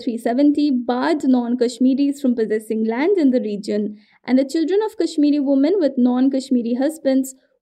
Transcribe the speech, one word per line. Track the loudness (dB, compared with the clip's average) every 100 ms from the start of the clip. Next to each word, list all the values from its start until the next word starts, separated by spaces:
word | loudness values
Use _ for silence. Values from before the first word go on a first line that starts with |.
three | -4 -4
seventy | -2 2 2 2 0
barred | 0 -2 -2 0 0
non-Kashmiris | 2 2 2 -2 -2 0 0 2 0 0
from | -2 0
possessing | 0 -2 -4 -4 -2
land | 0 0 2
in | 2
the | 2
region, | -2 -6 -4 -4 -4 -8 _ _ 0
and | 0
the |
children | 2 -2 0 0
of | -2 -4
Kashmiri | -4 0 0 2
women | 0 2 2 2
with | 0 2
non-Kashmiri | 0 2 2 0 -2 -2 -2
husbands | -2 -2 -2 -2 0 -2 -8 _ _